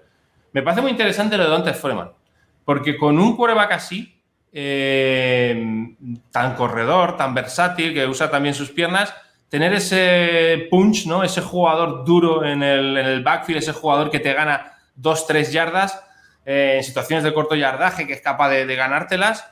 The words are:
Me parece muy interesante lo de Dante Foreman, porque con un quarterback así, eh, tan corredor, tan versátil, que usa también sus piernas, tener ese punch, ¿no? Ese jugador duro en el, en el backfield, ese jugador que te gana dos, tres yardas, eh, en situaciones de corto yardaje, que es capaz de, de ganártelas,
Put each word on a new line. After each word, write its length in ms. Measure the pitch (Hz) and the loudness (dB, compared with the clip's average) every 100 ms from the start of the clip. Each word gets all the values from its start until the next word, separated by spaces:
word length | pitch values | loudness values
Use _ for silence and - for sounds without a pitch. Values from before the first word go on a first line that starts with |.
| _ _ _ _ _ | _ _ _ _ _
Me 80 | 139 | -4
parece 180 | 156 185 | 0 0
muy 100 | 269 | 0
interesante 460 | 240 208 202 214 208 | 0 -2 0 0 2
lo 80 | |
de 60 | 160 | 2
Dante 240 | 160 165 | 2 0
Foreman, 380 | 135 143 107 82 _ _ _ _ _ | -4 -4 -6 -8 _ _ _ _ _
porque 320 | - 139 143 139 | -2 -2 0 0
con 220 | 147 151 | 2 4
un 180 | 220 226 | 4 4
quarterback 360 | 233 220 202 | 2 2 2
así, 460 | 170 - 185 240 _ _ _ _ | -2 -4 -12 -12 _ _ _ _
eh, 1400 | 151 139 139 135 135 131 131 127 123 120 113 113 110 117 - 123 117 _ | -10 -4 -2 0 2 2 2 2 2 2 0 -4 -4 -6 -12 -12 -12 _
tan 240 | 120 127 | -2 -2
corredor, 640 | 127 120 113 117 180 175 175 | -2 -2 -2 0 2 2 0
tan 160 | 135 | -2
versátil, 580 | 127 - - 180 180 160 | -2 -6 -2 -2 0 -4
que 140 | 147 131 | -2 -2
usa 240 | 131 156 | -2 -2
también 240 | 143 143 | 0 -2
sus 160 | 143 139 | -2 -6
piernas, 440 | - 170 185 202 - _ _ - | -4 -2 0 -2 -6 _ _ -8
tener 240 | 147 170 | 0 0
ese 920 | 202 180 190 185 180 170 170 165 165 - | 0 0 2 4 4 4 2 2 2 2
punch, 340 | 185 208 - | 4 4 2
¿no? 200 | 160 175 | 0 -2
Ese 180 | 180 180 | 0 -2
jugador 640 | - 180 170 160 165 131 131 | -4 0 2 2 0 -2 4
duro 360 | 175 170 160 | 4 4 2
en 200 | 151 143 | 0 0
el, 340 | 143 139 135 135 | 2 2 2 0
en 80 | |
el 180 | 131 131 | 0 0
backfield, 360 | 135 170 - 156 | 0 -2 -2 -4
ese 140 | 156 | -4
jugador 380 | 147 156 143 151 | -4 0 0 0
que 80 | 151 | -2
te 140 | 147 | -2
gana 400 | 139 151 139 - - _ | 0 0 -2 -4 -20 _
dos, 320 | - 156 156 160 | -4 -2 -2 0
tres 260 | 156 135 | 0 0
yardas, 500 | 151 165 180 196 - - _ _ _ 139 | 0 0 0 -2 -4 -16 _ _ _ -4
eh, 300 | 139 139 135 | 0 2 2
en 60 | |
situaciones 380 | 127 135 - 160 | 0 -6 -2 -2
de 120 | 151 | 0
corto 200 | 151 151 | 0 0
yardaje, 520 | 156 139 131 180 175 143 | 0 0 0 -2 -2 -10
que 80 | |
es 80 | 135 | -6
capaz 260 | 147 135 139 | -4 0 2
de, 160 | 135 | 2
de 120 | 131 131 | 0 -2
ganártelas, 720 | 131 143 175 185 202 220 - | -2 -2 -2 -2 0 -2 -10